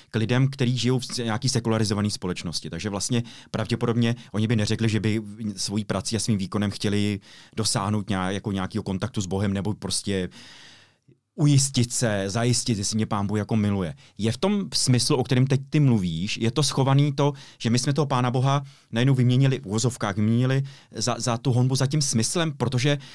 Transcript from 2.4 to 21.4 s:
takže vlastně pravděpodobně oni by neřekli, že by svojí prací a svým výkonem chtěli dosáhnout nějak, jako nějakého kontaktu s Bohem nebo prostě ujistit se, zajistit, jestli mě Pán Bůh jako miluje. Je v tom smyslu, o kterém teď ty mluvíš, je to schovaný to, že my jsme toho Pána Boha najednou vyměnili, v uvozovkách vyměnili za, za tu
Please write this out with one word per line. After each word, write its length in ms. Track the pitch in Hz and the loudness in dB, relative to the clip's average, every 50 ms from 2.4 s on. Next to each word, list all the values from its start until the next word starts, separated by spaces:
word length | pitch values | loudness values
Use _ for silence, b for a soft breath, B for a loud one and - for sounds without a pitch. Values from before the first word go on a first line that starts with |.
| - 87 78 - - 78 | -6 -6 -6 -8 -8 -8
takže 200 | - 85 - 104 | -8 -6 -6 -6
vlastně 320 | 98 95 - - 127 117 117 B B B B B | -4 -4 -2 0 0 -2 -2 B B B B B
pravděpodobně 640 | - 120 107 - 117 117 120 117 110 120 117 117 117 B B B | -4 -4 -2 -2 -2 0 0 0 2 2 2 2 0 B B B
oni 140 | - 104 110 | -2 0 0
by 100 | 110 120 | 2 2
neřekli, 320 | 107 104 104 110 95 110 110 | 2 0 0 0 0 0 0
že 120 | 107 107 | 2 2
by 220 | 95 110 104 113 107 101 104 110 113 104 98 | 2 0 0 -2 -4 -6 -10 -8 -8 -6 -6
svojí 280 | 92 - - 98 110 104 | -6 -6 -4 -2 -4 -2
prací 320 | - 95 95 - - 113 | -2 -4 -4 -2 -2 -4
a 20 | 101 | -2
svým 200 | - - 107 95 | 0 0 0 0
výkonem 320 | 95 - - 101 104 101 | 0 -2 -2 -2 -2 -2
chtěli 500 | 98 - - 104 101 104 101 104 104 98 B B B B B B B | -2 -2 -2 0 0 0 0 0 -2 -4 B B B B B B B
dosáhnout 520 | 113 107 - - 113 95 104 107 104 95 - | -4 -2 -2 0 0 0 0 -2 -2 -2 -2
nějak, 240 | 98 95 92 92 101 | -2 -2 -2 -2 -4
jako 180 | 98 - 110 | -4 -4 -4
nějakého 300 | 98 95 92 92 - 104 | -2 -2 -4 -4 -4 -4
kontaktu 380 | 92 101 95 90 - - - 107 | -4 -4 -4 -4 -4 -4 -4 -4
s 60 | 92 | -4
Bohem 260 | 87 95 98 107 101 | -2 -2 -2 0 0
nebo 220 | 98 101 92 107 101 | -2 -2 -2 -4 -6
prostě 540 | - - 92 - - - 101 98 95 90 90 B B B B B B B B B B B B B B B _ _ _ _ _ _ | -6 -6 -6 -4 -4 -4 -2 -2 -2 -4 -6 B B B B B B B B B B B B B B B _ _ _ _ _ _
ujistit 580 | - 147 147 143 135 139 - - 123 113 113 | 2 4 6 6 4 4 2 2 0 0 0
se, 320 | - - 123 110 104 98 98 | 0 0 0 0 0 0 -2
zajistit, 520 | 101 92 117 120 123 117 - - 123 113 98 | -2 -2 0 2 2 2 2 0 0 -2 0
jestli 180 | 101 - 110 | -2 -2 -2
mě 100 | 110 110 | -2 -2
Pán 200 | - 110 101 101 | 0 -2 -2 -2
Bůh 120 | 98 107 107 | 0 -2 -2
jako 180 | 101 - 120 | 0 0 0
miluje. 380 | 110 104 104 101 98 92 78 71 B B B B - | 2 2 2 2 0 -2 -4 -6 B B B B -2
Je 140 | 101 113 | -2 -2
v 40 | - - | 0 0
tom 300 | 185 196 208 202 185 143 - | 0 0 0 0 -2 -2 -2
smyslu, 420 | - - 131 123 120 - - 151 | 0 2 4 4 4 2 2 0
o 80 | 127 123 | 0 0
kterém 220 | - 131 127 131 | 2 2 2 4
teď 140 | 135 135 135 135 - | 4 2 0 0 0
ty 100 | - 151 | 2 4
mluvíš, 560 | 147 131 117 107 92 87 80 80 92 208 - | 6 6 4 4 2 0 -2 -2 -2 -4 -2
je 140 | - 113 113 | -2 -2 -2
to 120 | 117 156 | 0 0
schovaný 500 | 143 - - 143 131 135 139 139 147 147 | -2 0 0 0 2 4 4 4 4 2
to, 200 | 143 151 143 147 143 139 B B B B | 2 0 0 0 -2 -4 B B B B
že 120 | - 117 | -2 0
my 80 | 117 123 | 0 0
jsme 140 | - 147 | 0 0
toho 140 | 139 160 147 | 0 0 0
Pána 240 | 135 135 123 123 123 | 0 0 0 0 0
Boha 320 | 120 127 127 139 139 143 139 B B B B B | 0 2 2 2 2 0 -2 B B B B B
najednou 240 | 113 117 127 139 135 | 0 2 4 4 4
vyměnili, 440 | 131 120 123 123 131 139 135 131 - | 4 4 4 4 4 4 4 2 0
v 60 | - | -2
uvozovkách 500 | 95 104 113 127 120 - - 113 104 95 | -2 -2 0 0 0 0 -2 -4 -2 0
vyměnili 460 | 107 104 110 117 120 127 127 131 135 139 139 B B B B - | 0 2 2 2 2 2 2 2 0 -2 -4 B B B B -8
za, 200 | 110 - 123 113 117 | -4 -4 -2 -2 -2
za 200 | - 123 117 | -2 -2 -2
tu 140 | 113 | -2